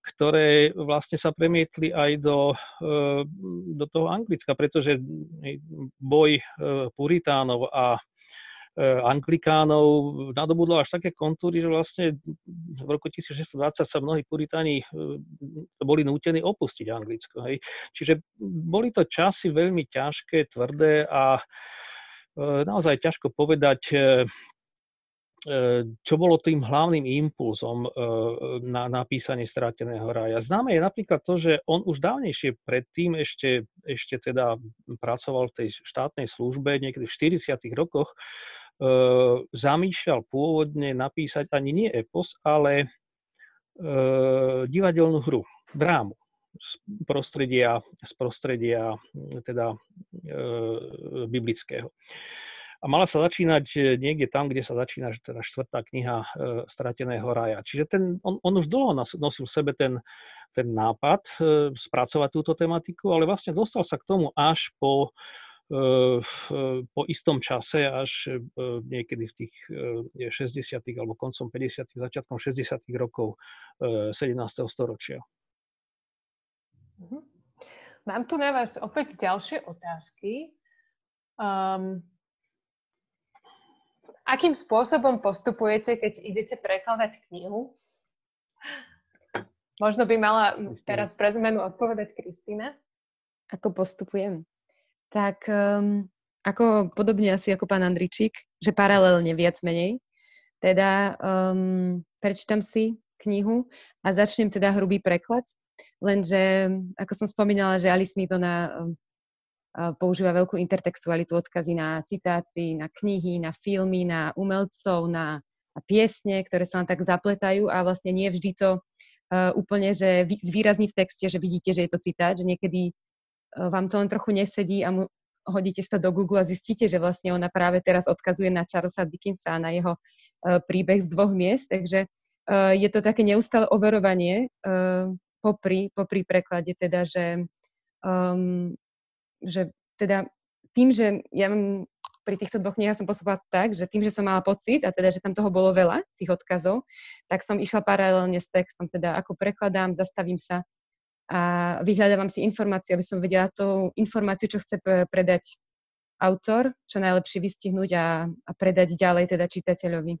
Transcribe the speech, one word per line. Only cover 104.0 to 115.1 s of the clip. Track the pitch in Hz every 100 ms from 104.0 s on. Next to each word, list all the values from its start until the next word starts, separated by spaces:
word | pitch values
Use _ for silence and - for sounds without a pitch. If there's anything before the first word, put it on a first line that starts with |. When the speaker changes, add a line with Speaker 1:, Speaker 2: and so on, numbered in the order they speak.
| 185
Speaker 3:
a |
začnem | 190 208 - 214
teda | 202 196
hrubý | 196 190 202
preklad. | 196 175 _ 233 247 _ _ _ - _
Lenže, | 202 202 175 190 190 190 190 190 185
ako | - 196 196
som | 208
spomínala, | - 208 202 196 190
že | 185
Alice | 180 190
Milton, | - 185 185 175
ehm, | 175 170 - 170 165 _ _ _ _ _ _ _
a | - 170 156
používa | 185 180 185
veľkú | 175 185 196
intertextualitu, | 175 196 - 180 - 165 170
odkazy | 170 175 175 160
na | 170 156 160 156
citáty, | 160 180 170 180 - 170 160
na | 156
knihy, | - 208 196 180 175
na | 165
filmy, | 165 - 196 190 185 175
na | 165 156 -
umelcov, | 196 190 196 - - 180 170